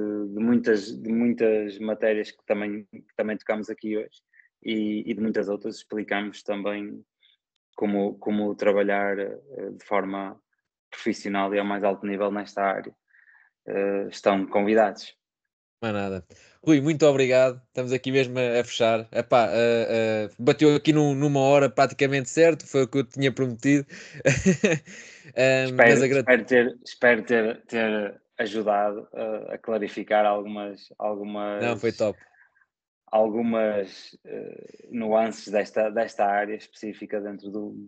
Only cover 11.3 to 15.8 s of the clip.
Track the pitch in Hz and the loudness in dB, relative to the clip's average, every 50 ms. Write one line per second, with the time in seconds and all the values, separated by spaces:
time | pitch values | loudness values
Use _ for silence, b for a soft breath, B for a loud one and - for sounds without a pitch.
11.3 | 98 98 98 98 104 101 101 101 101 101 101 101 95 98 104 101 98 95 104 101 | -2 -2 -2 0 0 -2 -2 -2 -2 -2 0 -2 -2 -2 -4 -6 -4 -2 -2 -2
12.3 | 101 104 101 - - 101 98 98 95 - - - - _ b b b b b b | -2 -4 -6 -6 -4 -2 0 0 -2 -2 -6 -12 -16 _ b b b b b b
13.3 | b b b b b _ _ 107 101 98 98 98 98 98 101 95 - - - 107 | b b b b b _ _ -6 -4 -2 -2 -2 -2 -4 -4 -6 -8 -2 0 2
14.3 | 98 98 95 92 - 104 101 104 110 113 107 101 92 - - - - _ _ _ | 2 2 0 -2 -2 0 2 4 4 4 4 2 0 -6 -14 -20 -20 _ _ _
15.3 | _ _ _ _ _ _ _ _ _ _ | _ _ _ _ _ _ _ _ _ _